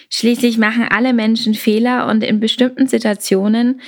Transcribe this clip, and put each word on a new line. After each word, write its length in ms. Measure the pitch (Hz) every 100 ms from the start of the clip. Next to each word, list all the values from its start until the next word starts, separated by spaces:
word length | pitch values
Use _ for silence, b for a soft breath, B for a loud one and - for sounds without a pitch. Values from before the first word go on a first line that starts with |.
| B
Schließlich 480 | - 226 240 240 226
machen 280 | 214 233 226
alle 240 | 208 254
Menschen 400 | 233 220 226 214
Fehler 520 | 214 - 214 247 247 -
und 140 | 220
in 160 | - 214
bestimmten 480 | 220 - 247 254 269
Situationen, 960 | 226 226 202 - 190 208 226 240 262